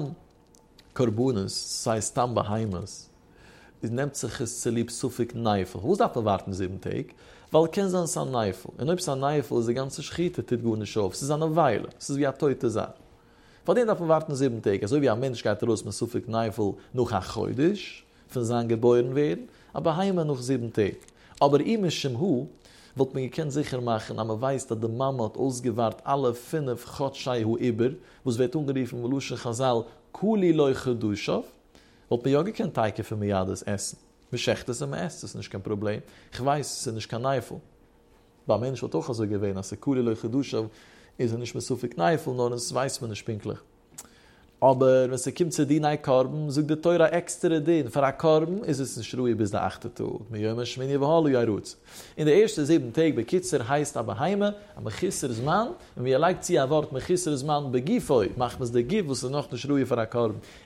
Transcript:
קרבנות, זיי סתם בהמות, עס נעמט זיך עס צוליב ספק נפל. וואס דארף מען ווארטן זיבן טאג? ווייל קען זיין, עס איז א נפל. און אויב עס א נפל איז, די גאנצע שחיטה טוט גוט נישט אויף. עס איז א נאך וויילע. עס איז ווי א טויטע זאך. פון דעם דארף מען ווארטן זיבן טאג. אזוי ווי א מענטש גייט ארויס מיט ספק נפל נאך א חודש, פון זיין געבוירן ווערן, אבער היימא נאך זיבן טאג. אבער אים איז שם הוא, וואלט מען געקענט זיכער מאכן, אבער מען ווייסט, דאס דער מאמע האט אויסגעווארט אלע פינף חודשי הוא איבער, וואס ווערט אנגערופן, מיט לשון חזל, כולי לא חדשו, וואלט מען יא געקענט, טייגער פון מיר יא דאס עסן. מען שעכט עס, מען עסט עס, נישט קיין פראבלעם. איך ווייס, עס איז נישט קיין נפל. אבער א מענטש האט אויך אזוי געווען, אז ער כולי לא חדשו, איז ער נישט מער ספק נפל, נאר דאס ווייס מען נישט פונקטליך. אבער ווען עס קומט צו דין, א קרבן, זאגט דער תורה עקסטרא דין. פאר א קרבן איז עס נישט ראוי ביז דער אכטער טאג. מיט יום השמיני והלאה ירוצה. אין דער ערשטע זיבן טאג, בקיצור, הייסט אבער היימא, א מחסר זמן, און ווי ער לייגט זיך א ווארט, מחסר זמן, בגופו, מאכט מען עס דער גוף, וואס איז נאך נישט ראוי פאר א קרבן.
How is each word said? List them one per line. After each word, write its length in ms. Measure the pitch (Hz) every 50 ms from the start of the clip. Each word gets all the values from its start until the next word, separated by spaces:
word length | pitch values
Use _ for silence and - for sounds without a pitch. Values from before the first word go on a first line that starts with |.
| 151 131 - - - _ _ _ _ _ _ - _ _ _ - - -
קרבנות, 560 | - - 127 113 104 113 127 135 120 98 98 92
זיי 520 | - - - - - - - 120 113 110
סתם 340 | - - - 135 123 123 113
בהמות, 760 | 104 98 101 104 113 113 104 92 87 98 - - - - - _ _ _ _ - - - - - - - - _ -
עס 80 | - 113
נעמט 240 | 117 127 143 143 -
זיך 260 | - - 110 - -
עס 220 | 113 - - -
צוליב 280 | - 123 113 117 117 117
ספק 420 | - - - 123 - - 117 117 -
נפל. 440 | 117 113 107 104 98 90 - - -
וואס 200 | 95 143 202 202
דארף 180 | 233 - -
מען 80 | 127 107
ווארטן 280 | 107 98 90 - 98
זיבן 240 | 95 92 95 90 95
טאג? 280 | - - 95 101 120 147 - - - - - - - - -
ווייל 140 | - 156 165 160
קען 160 | - 202 196 185
זיין, 140 | 180 180
עס 160 | 170 151 - 156
איז 80 | 147
א 120 | 135 127 117
נפל. 300 | 107 98 90 - - - - -
און 100 | 120 156
אויב 100 | 180 180
עס 100 | - 151
א 60 | 135
נפל 400 | 131 139 143 151 147 135 - 127
איז, 100 | 120 117
די 60 | 120
גאנצע 300 | 120 131 135 135 - -
שחיטה 400 | 147 - - 170 175 170 175 -
טוט 180 | - - 131 120
גוט 180 | 117 117 110 107
נישט 180 | 104 - -
אויף. 160 | 113 101 92
עס 100 | - -
איז 80 | 143 139
א 60 | 151
נאך 140 | 151 160 160
וויילע. 380 | 156 170 156 131 104 - - - - -
עס 120 | - -
איז 60 | 139
ווי 120 | 139 147 135
א 20 |
טויטע 380 | - - 160 139 131 - - 117
זאך. 200 | 104 104 - - - - - - - - _ - - _ - - - - -
פון 100 | 170 190
דעם 120 | 240 240
דארף 140 | 220 190 175
מען 80 | 170 160
ווארטן 260 | 160 156 160 160 143
זיבן 260 | 127 139 131 117 110
טאג. 240 | 104 110 101 95 104
אזוי 140 | 101 131 151
ווי 120 | 139 123
א 40 | 107
מענטש 280 | 113 135 135 120 113
גייט 200 | - 113 104 -
ארויס 220 | 113 113 110 107 -
מיט 100 | 110 101
ספק 340 | - 120 117 - - - 110
נפל 340 | 110 113 113 107 101 113 104 98 - - - - -
נאך 180 | 127 117 -
א 80 | 110 92
חודש, 840 | 92 - - 107 98 101 110 120 147 180 208 202 - - - - - _ _ - - -
פון 100 | - 127
זיין 260 | 117 113 120 120 117 113
געבוירן 440 | 113 113 120 120 120 120 123 -
ווערן, 260 | 131 147 147 156 175 247 247 - - - - - -
אבער 240 | 147 - 165 151 175
היימא 220 | 196 196 190 170
נאך 180 | 156 151 139 123
זיבן 280 | 123 127 135 120 117 110
טאג. 260 | - 110 101 90 - - - - _ _ - - - - -
אבער 160 | 143 143 139
אים 240 | - 208 226 214 185
איז 80 | 160
שם 220 | - - - 135 120
הוא, 320 | 117 180 202 143 123 147 156 - _ _ - - - - - -
וואלט 180 | 127 135 131 -
מען 120 | 135 131
געקענט 240 | 123 - 165 156 147
זיכער 300 | 131 151 143 - 135 127
מאכן, 340 | 123 117 110 110 - - 117
אבער 100 | 110 110
מען 120 | 113 110 107
ווייסט, 340 | 131 135 139 120 - -
דאס 60 | 113 107
דער 120 | 113 110
מאמע 340 | 113 123 135 139 135 123 110
האט 120 | 107 -
אויסגעווארט 680 | - 123 135 123 120 127 123 107 120 117 110 107 - -
אלע 260 | 139 139 143 135 120
פינף 540 | 117 - - - 165 156 143 127 117 - -
חודשי 560 | - - - 139 131 - - - 131 123 120
הוא 160 | 110 110 117 117
איבער, 320 | 123 123 110 110 117 131 160 - - - - - -
וואס 120 | 131 113
ווערט 200 | 117 127 123 -
אנגערופן, 400 | 156 147 139 131 131 127 110 127
מיט 160 | 120 117 120 143
לשון 200 | 139 131 - 127
חזל, 400 | 110 - 120 113 117 131 127 120 117 110 - - - _ _
כולי 400 | - - 185 214 220 208 185 175
לא 160 | 156 156 143 135
חדשו, 720 | 127 131 - 127 123 113 110 104 101 - - 143 175 214 262 - - _ _ _ _ - _ _ _ _ _ -
וואלט 160 | - 120 -
מען 80 | 139 139
יא 80 | 143
געקענט, 320 | 170 220 220 - 214 156 -
טייגער 280 | 127 110 104 - -
פון 160 | 101 - 110 104
מיר 120 | 104 101
יא 140 | 98 92 95
דאס 180 | 95 95 - -
עסן. 300 | 104 101 101 - - - - _ _ _ _ _ -
מען 60 | 127 120
שעכט 320 | - 123 107 - - -
עס, 120 | 117 -
מען 220 | 147 139 143 165 180
עסט 200 | 165 - - -
עס, 120 | 101 -
נישט 140 | 95 95 -
קיין 120 | - 98
פראבלעם. 380 | - 110 107 98 107 104 107 - - - - - - -
איך 80 | - -
ווייס, 260 | 123 139 143 151 127
עס 200 | - - - -
איז 80 | 123 110
נישט 160 | 110 - -
קיין 160 | 123 113 123
נפל. 280 | 135 135 123 - - - - - - _ _ _ _ _ _ _ _ _ _ _ _ _ _ -
אבער 120 | - 107 104
א 20 |
מענטש 220 | 123 135 131 117
האט 120 | 127 117 -
אויך 160 | 160 151 143
אזוי 160 | 120 113 110
געווען, 320 | 101 107 98 104 101 95 95
אז 140 | 95 -
ער 80 | 101 -
כולי 220 | - 143 135 127
לא 120 | 120 117 110
חדשו, 520 | - - 110 117 139 131 - 127 110 110 107 - - - - - - - - _ -
איז 140 | 131 113
ער 60 | 113 117
נישט 160 | 123 113 -
מער 80 | 123
ספק 360 | - - 127 - 127 117 - 170
נפל, 320 | 170 170 165 - - 135
נאר 180 | 127 123 123 120
דאס 240 | 123 120 - -
ווייס 300 | 127 127 135 135 - -
מען 80 | 127 113
נישט 160 | 104 - -
פונקטליך. 360 | - 110 101 - 107 98 - - _ _ _ _ _ - - - - - - - - - - - _ _ -
אבער 140 | 123 135 131 127
ווען 340 | 131 131 131 131 131 123
עס 160 | 131 123 - 135
קומט 220 | - - 175 156
צו 140 | - - 147
דין, 200 | 131 147 156 151
א 120 | 147 151
קרבן, 540 | 147 - 143 127 127 131 127 147 156 151 147
זאגט 180 | 131 151 151 147
דער 80 | 160
תורה 300 | 156 - 170 175 170 160
עקסטרא 520 | 151 165 175 170 - - - - 170 160 156
דין. 300 | 143 165 170 156 135 113
פאר 200 | - 143 139 135
א 20 |
קרבן 540 | 135 - - 160 156 156 160 165 185 208 -
איז 160 | - 143 131
עס 180 | 135 113 - 123
נישט 160 | 107 - -
ראוי 200 | 123 127 120 113
ביז 160 | 107 110 95
דער 160 | 107 95 87
אכטער 240 | 92 - - - 104 -
טאג. 120 | - 110 107 - - 104 107
מיט 120 | 113 104
יום 160 | 107 110 113 120
השמיני 380 | 123 113 - 127 131 135 139
והלאה 460 | 135 139 151 165 165 156 143 131 120
ירוצה. 340 | 117 110 101 - - - - _ _ - - - - - - -
אין 80 | 156
דער 80 | 151 147
ערשטע 280 | 196 220 202 - 160 143
זיבן 260 | 135 165 156 127 117
טאג, 260 | 110 160 165 160 127
בקיצור, 440 | 117 117 - 180 185 180 - 156 131 113 117
הייסט 280 | 143 147 147 - -
אבער 260 | 123 113 113 107 104
היימא, 260 | 147 180 208 202 202 208 202 208 - - -
א 40 | -
מחסר 500 | - 110 101 - 180 190 - - 151 127
זמן, 340 | 117 110 127 147 175 208 233
און 60 | 262 359 - - - -
ווי 180 | - 123 131 131
ער 60 | 131
לייגט 220 | 165 180 180 -
זיך 200 | - - 175 151
א 20 | 135
ווארט, 280 | 127 156 151 151 151
מחסר 440 | 139 131 - - 180 175 - 156 147
זמן, 280 | 127 135 156 147 143 143 131
בגופו, 500 | 123 123 123 170 247 226 156 - 139 117 95 - -
מאכט 240 | 123 123 85 - -
מען 20 |
עס 80 | 127 117
דער 120 | 120 123
גוף, 240 | 120 123 196 220 175
וואס 180 | 139 131 - 127
איז 80 | 127
נאך 140 | 139 147 135 -
נישט 160 | 127 117 - 139
ראוי 140 | 143 139 127
פאר 180 | 117 127 120
א 20 | 110
קרבן. 340 | 110 - 120 117 107 101 107 - - - - -